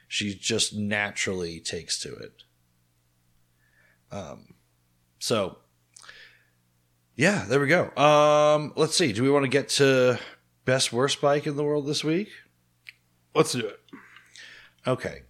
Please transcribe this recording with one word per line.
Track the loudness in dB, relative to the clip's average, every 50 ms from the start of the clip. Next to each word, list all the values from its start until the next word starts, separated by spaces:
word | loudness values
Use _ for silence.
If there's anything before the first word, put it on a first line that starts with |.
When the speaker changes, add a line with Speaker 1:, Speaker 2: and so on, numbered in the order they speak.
| _ -10
Speaker 1:
She | -6 -6 -4 -6 -6
just | -6 -6 -2 -2 -2 -2 -2 -4
naturally | -6 -4 -4 -2 -2 -2 -4 -4 -6 -6 -4 -4 -6 -6 -8 -10 -10
takes | -10 -8 -10 -8 -8 -8 -8 -8
to | -8 -10 -14
it. | -16 -18 -18 _ _ -20 _ _ _ _ _ _ _ _ _ _ _ _ _ _ _ _ _ _ _ _ _ _ _ _ _ _ _ _ _ _ _ _ -16
Um, | -14 -12 -12 -12 -16 -18 -20 _ -20 _ _ _ _ _ _ _ _ _ _ _ _ -8
so, | -4 -2 0 0 -2 -2 -6 -12 _ _ _ _ _ _ _ -20 -20 -20 -20 -20 -20 -20 _ _ _ _ _ _ _ _ _ _ _ _ _ _ _ _ _
yeah, | 0 0 0 0 0 -2 0
there | 0 0
we | 2 2
go. | 2 2 0 -2 0
Um, | 2 4 6 6 6 6 4 4 4 4 4 2 2 0 -4 -2
let's | -2 0 0 2 2
see. | 2 2 0
Do | 0
we | 2 2
wanna | 2 2 2 2
get | 0 0 0 0
to | 2 4 4 6 6 6 6 4 2 0 -4 -14 -20 _ _ _ _ _ -2
best | 0 0 2 0 0
worst | 0 0 0 0 0 0
bike | 2 2 2 2 -2
in | -4 -4 -2
the | -2
world | -2 -2 -2 -2
this | -4 -4 -2 -2
week? | 0 0 0 -2 -4 -10 -20 -20 _ _ _ _ _ _ _ _ -20 -20 _ _ _ _ _ _ _ 2
Speaker 2:
Let's | 2 2 2
do | 2 -4 -4 -6
it. | -8 -12 _ _ -20 -20 -20 -20 -20 -20 _ _ -20 -20 -20 -20 -20 -20 -20 -20 _ _ -4 -4
Speaker 1:
Okay. | -4 -4 -4 -10 -10 -12 -18 _